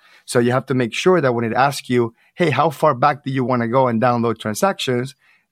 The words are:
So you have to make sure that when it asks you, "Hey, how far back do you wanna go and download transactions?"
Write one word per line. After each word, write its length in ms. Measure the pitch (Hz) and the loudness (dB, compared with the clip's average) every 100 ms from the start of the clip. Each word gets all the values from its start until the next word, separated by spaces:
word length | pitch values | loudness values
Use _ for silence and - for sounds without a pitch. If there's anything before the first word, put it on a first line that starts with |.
| _ - | _ -20
So 140 | - 127 | -4 0
you 140 | 120 | 2
have 140 | 127 - | 0 0
to 80 | |
make 200 | 127 117 | -2 -2
sure 260 | - 185 180 | 0 2 2
that 140 | 135 | 2
when 100 | 117 | 0
it 80 | 113 | -2
asks 360 | 110 139 135 - | 0 0 -2 -2
you, 260 | 123 113 - _ | 0 0 -4 _
"Hey, 160 | - 170 | -2 0
how 200 | 131 156 | 2 0
far 240 | 139 156 | 2 0
back 300 | 123 147 143 | 2 0 0
do 60 | 135 | -4
you 140 | 135 | -2
wanna 240 | 123 123 117 | 0 0 0
go 200 | 131 127 | 2 2
and 120 | 113 | 2
download 380 | 123 120 117 110 | 2 2 0 -2
transactions?" 760 | 110 101 196 190 - 123 135 - _ _ _ | -6 -2 -2 -2 -4 -4 -4 -10 _ _ _